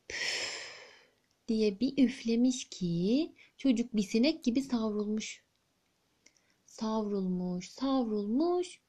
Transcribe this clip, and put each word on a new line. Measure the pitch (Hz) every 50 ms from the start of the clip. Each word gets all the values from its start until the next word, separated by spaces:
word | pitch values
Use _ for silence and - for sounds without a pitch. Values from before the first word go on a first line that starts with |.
| _ -
"Püf!" | - - - - - - - - - - - - - - - - - - _ _ _ _ _ _ _ _ _ -
diye | 226 220 214 208 196 196
bir | 240 269 - - 262
üflemiş | 226 - - - 226 226 233 240 262 254 254 - -
ki | - - 185 175 170 170 175 196 240 277 330 330 - - - _ _ -
çocuk | - 269 247 214 233 - -
bir | 208 202
sinek | - - 226 240 302 320 320 -
gibi | 247 226 269
savrulmuş. | 269 - 247 233 220 220 208 208 208 208 214 220 214 - - - _ _ _ _ _ _ _ _ _ _ _ _ _ _ _ _ _ _ _ _ _ _ _ _ _
Savrulmuş, | _ - - 226 220 220 220 214 208 202 196 190 185 180 180 180 180 180 180 185 -
savrulmuş, | - - 262 269 269 262 247 220 214 208 202 202 226 262 320 349 349 359 359 - - - _